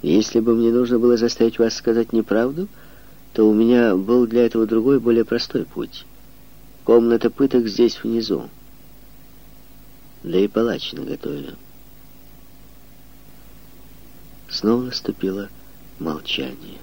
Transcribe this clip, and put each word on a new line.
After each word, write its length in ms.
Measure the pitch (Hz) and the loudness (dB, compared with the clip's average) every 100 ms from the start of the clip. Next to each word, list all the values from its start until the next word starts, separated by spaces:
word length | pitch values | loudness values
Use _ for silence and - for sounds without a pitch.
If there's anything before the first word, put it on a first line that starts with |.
Если 380 | - 92 107 120 | 2 2 2 0
бы 160 | 113 117 | 2 2
мне 160 | 117 | 2
нужно 280 | 117 123 120 | 2 0 2
было 180 | 120 120 | 4 2
заставить 400 | 117 - 113 - | 0 0 0 2
вас 160 | 113 - | 0 0
сказать 380 | - 113 113 | -2 0 0
неправду, 540 | 113 107 104 120 151 202 - - - - - - | -2 0 0 -2 -4 -10 -12 -20 -20 -20 -20 -10
то 160 | - 107 | 2 4
у 40 | |
меня 420 | 107 113 123 117 95 | 4 4 4 4 0
был 320 | 95 123 117 | 2 2 2
для 180 | 117 117 | 2 0
этого 220 | 113 110 | 0 0
другой, 320 | 113 120 139 | 0 2 2
более 260 | 117 117 113 | 2 0 0
простой 400 | 120 - - - | -4 -4 -6 -6
путь. 400 | - - - - - - - - - - - | -10 -12 -14 -20 -20 -20 -20 -20 -20 -20 -10
Комната 460 | - 117 117 117 120 | 4 4 4 0 0
пыток 380 | - 139 127 113 | 0 0 0 -2
здесь 360 | 98 120 - | 2 0 0
внизу. 460 | 113 117 110 82 64 - - - - - - - - - - - - - - - - - | -4 -4 -4 -6 -6 -18 -20 -20 -20 -20 -20 -20 -20 -20 -20 -20 -20 -20 -20 -20 -20 -16
Да 140 | - 95 | -4 0
и 100 | 104 | 0
палач 440 | 110 117 - - | 0 -2 -4 -8
наготове. 640 | 78 - - - 71 139 - - - - - - - - - - - - - - - - - - - - - - - - - - - - - - | -12 -10 -10 -10 -10 -12 -18 -20 -20 -20 -20 -20 -20 -20 -20 -20 -20 -20 -20 -20 -20 -20 -20 -20 -20 -20 -20 -20 -20 -20 -20 -20 -20 -20 -20 -14
Снова 360 | - 107 120 | -4 0 0
наступило 680 | 127 - - - 95 98 101 - - - - - | -2 -8 -8 -6 -6 -6 -12 -16 -20 -20 -20 -10
молчание. 840 | 80 76 - - 67 - - - | -8 -8 -8 -8 -8 -12 -18 -20